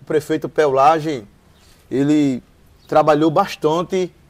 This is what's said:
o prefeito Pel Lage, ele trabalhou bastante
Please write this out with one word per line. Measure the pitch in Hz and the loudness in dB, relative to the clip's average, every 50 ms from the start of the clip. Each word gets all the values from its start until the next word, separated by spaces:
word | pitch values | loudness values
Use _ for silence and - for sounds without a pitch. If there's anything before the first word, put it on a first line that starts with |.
o | - | -8
prefeito | - 160 151 143 - 156 151 - 139 | -6 -4 -4 -4 -4 -6 -6 -6 -4
Pel | - - 156 143 | -2 0 0 2
Lage, | 131 135 135 151 160 165 147 160 151 123 101 101 _ _ _ _ _ _ _ _ _ _ _ - | 2 2 4 4 2 2 -2 -6 -8 -8 -10 -16 _ _ _ _ _ _ _ _ _ _ _ -6
ele | - 131 139 147 151 151 147 139 127 120 - _ _ _ _ _ _ _ _ | -4 -2 0 2 2 2 2 0 -2 -4 -8 _ _ _ _ _ _ _ _
trabalhou | - 147 151 151 156 151 147 156 165 | -2 0 2 2 4 2 2 2 0
bastante | 147 175 196 - - - - 151 156 170 180 - 196 185 185 170 - _ _ | 0 0 -2 -2 -4 -4 -2 -2 -2 -2 -4 -4 -4 -4 -4 -6 -8 _ _